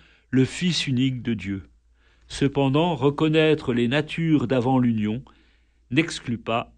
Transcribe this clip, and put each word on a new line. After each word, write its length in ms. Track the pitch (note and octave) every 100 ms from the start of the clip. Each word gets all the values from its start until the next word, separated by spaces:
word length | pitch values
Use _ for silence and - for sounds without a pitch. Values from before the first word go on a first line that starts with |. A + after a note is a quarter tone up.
| _ _ _
le 140 | B2+ B2+
Fils 400 | - F3+ D3+ -
unique 340 | B2 C3+ B2+
de 120 | A2+
Dieu. 360 | A2 F#2+ F#2+ - _ _ _ _ _ _
Cependant, 680 | - C#3 C#3 C3+ C#3 F3 C#3
reconnaître 760 | C#3 C#3+ D#3 D#3 D#3 D3+ -
les 140 | A#2+ A#2+
natures 600 | C#3+ D3+ - E3 D3+ A#2
d'avant 320 | C3 A#2+ C3
l'union 440 | B2 A2 G#2+ A#2 - _ _ _ _ _ _
n'exclut 480 | B2+ E3 - - A2+
pas 340 | - A#2 -